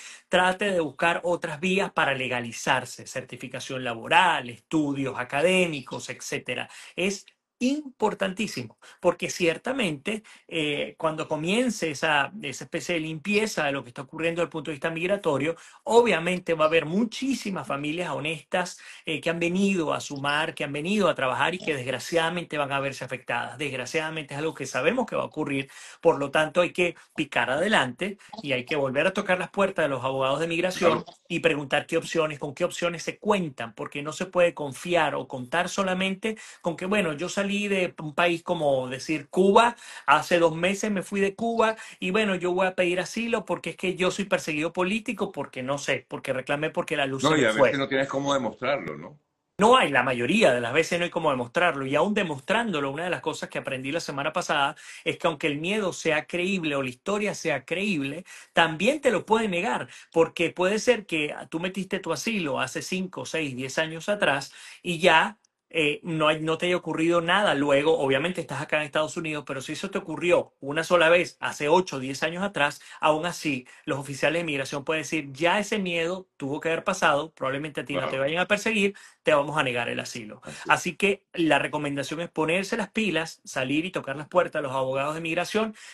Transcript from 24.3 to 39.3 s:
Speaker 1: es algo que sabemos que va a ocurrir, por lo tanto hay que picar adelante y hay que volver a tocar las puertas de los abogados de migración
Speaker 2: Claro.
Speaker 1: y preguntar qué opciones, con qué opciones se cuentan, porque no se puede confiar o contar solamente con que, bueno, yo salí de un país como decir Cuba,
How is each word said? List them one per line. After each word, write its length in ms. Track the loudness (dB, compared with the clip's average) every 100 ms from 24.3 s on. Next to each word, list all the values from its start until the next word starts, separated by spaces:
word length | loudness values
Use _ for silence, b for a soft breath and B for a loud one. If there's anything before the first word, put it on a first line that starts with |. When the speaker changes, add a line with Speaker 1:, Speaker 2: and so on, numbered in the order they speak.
Speaker 1:
es 40 | -4
algo 160 | -4
que 120 | -4 -4
sabemos 400 | 0 2 2 0
que 80 |
va 80 | -2
a 40 | -4
ocurrir, 440 | -4 -4 -4 -6 B B B
por 180 | 2 2
lo 140 | 2
tanto 300 | 0 2 2
hay 100 | 0
que 240 | 2 -2 B B
picar 340 | -6 -2 0 2
adelante 680 | 2 2 2 2 -2 -6 -8 B -10
y 80 | -4
hay 140 | -4
que 100 | -2
volver 320 | 0 0 2 2
a 60 |
tocar 260 | 0 0 0
las 120 | 0
puertas 340 | 0 0 2
de 40 | 0
los 140 | 0
abogados 380 | -2 0 0 0
de 80 | -2
migración 560 | -2 -2 2 2 2
Speaker 2:
Claro. 140 | -2 -16 -6
Speaker 1:
y 100 | 0
preguntar 480 | 2 0 0 -2 0
qué 100 | -2
opciones, 440 | 0 0 0 -2
con 160 | -10 -4
qué 80 |
opciones 400 | -4 -2 -4 -4
se 140 | -8 -4
cuentan, 540 | 0 0 -2 -6 -10
porque 300 | -10 -10 -8
no 100 | -8
se 140 | -6 -2
puede 260 | 4 4
confiar 640 | 2 -8 -8 0 2 2
o 140 | 0 -6
contar 400 | -8 -2 -2 0
solamente 680 | 0 0 0 -2 -2 -4 -6 B B
con 160 | -6 -4
que, 100 | 0
bueno, 260 | 0 0
yo 160 | -2 -4
salí 240 | -2 -2
de 420 | -2 0 0 -2 -4
un 140 | -6
país 280 | 0 2 2
como 460 | -2 0 2 2 0
decir 400 | -6 -4 -4
Cuba, 480 | 0